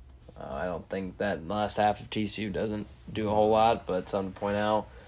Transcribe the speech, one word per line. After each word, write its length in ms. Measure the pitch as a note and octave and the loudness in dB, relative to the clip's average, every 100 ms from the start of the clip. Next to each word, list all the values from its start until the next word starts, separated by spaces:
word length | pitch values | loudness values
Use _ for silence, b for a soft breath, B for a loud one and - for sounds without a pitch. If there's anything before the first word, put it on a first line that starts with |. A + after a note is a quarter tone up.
| - - - - | -20 -20 -20 -14
Uh, 160 | - | -10
I 120 | C#2 | -4
don't 240 | F2+ E2 - | -4 -4 -6
think 300 | F#2+ F#2 F2+ | -6 -6 -4
that 280 | G#2 F#2 E2 | -2 -2 -4
last 300 | G#2 G2+ - | -2 -2 2
half 240 | G#2 G#2 | 2 2
of 100 | - | -4
T 160 | A2 G#2 | -2 -2
C 160 | - | -2
U 80 | G#2+ | -4
doesn't 380 | E2 G#2+ G#2+ G2+ - - | -2 -2 -4 -8 -14 -10
do 160 | A2 G#2 | -4 0
a 20 | |
whole 180 | G#2+ G#2+ | 4 6
lot, 360 | A2 A2+ A2+ - | 6 6 4 0
but 220 | F#2 - | -4 -2
something 240 | G2+ F#2+ | -2 -2
to 80 | F#2+ | -4
point 160 | G2+ G#2 | -2 0
out. 320 | G#2+ G#2+ G2+ B | 2 0 -2 B